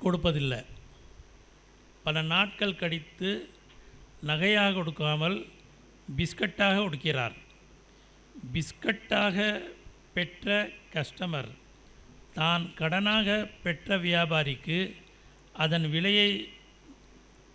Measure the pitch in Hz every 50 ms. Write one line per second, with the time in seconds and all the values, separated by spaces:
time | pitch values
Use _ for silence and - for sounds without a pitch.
0 | - 185 175 170 170 175 151 151 143 135 123 110 - - - - - - - -
1 | - - - - - - - - - - - - - - - - - - - -
2 | - 156 151 160 160 160 165 185 208 196 - - 208 202 185 - 180 170 170 165
3 | 151 - - - 180 190 208 - - - - - - - - - - - - -
4 | - - - - - 147 156 156 180 202 214 208 202 196 190 185 170 165 151 -
5 | 151 151 151 151 156 175 196 - - - - - - - - - - - - -
6 | - - 139 135 170 - - - 220 - - - 202 196 190 202 208 185 143 131
7 | - 156 147 131 120 110 - - - - - - - - - - - - - -
8 | - - - - - - - 277 - 127 123 165 151 - - - - - 214 -
9 | - - 220 196 202 208 175 202 214 214 208 - - - - - - - - -
10 | - - - 180 175 175 - - - 208 202 208 208 208 - - - - - 160
11 | 139 - - - 180 175 160 139 127 - 135 - - - - - - - - -
12 | - - - - - - - 165 156 165 170 170 170 - - - 156 160 170 190
13 | 202 208 214 220 208 202 208 214 208 - - - - 175 - - - - 196 185
14 | 175 175 175 170 170 156 160 156 151 143 131 120 - - 160 180 190 220 - -
15 | - - - - - - - - - - - - 156 156 165 170 160 151 151 165
16 | 175 196 208 208 208 208 196 208 - - - - - - - - - - - -
17 | - - - - - - - - - - -